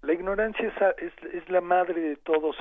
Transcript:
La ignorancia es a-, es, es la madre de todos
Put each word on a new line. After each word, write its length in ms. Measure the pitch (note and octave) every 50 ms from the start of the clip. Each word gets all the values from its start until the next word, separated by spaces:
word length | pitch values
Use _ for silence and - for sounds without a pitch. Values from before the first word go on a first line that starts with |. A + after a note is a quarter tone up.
| -
La 100 | C#3 D#3+
ignorancia 560 | F3 F3+ F#3+ G3 G3 G#3+ A3 G#3+ - A3+ A3
es 140 | - - G3+
a-, 120 | G3 F3+ -
es, 140 | F3 F3 - - - E3 -
es 160 | F3 E3 -
la 120 | F#3 F#3
madre 400 | F3 F3 F3+ F3+ F3+ F3 F3+ E3+
de 160 | E3 D#3 D3
todos 400 | C#3+ _ - D#3+ D#3 D3+ D#3 C#3+ -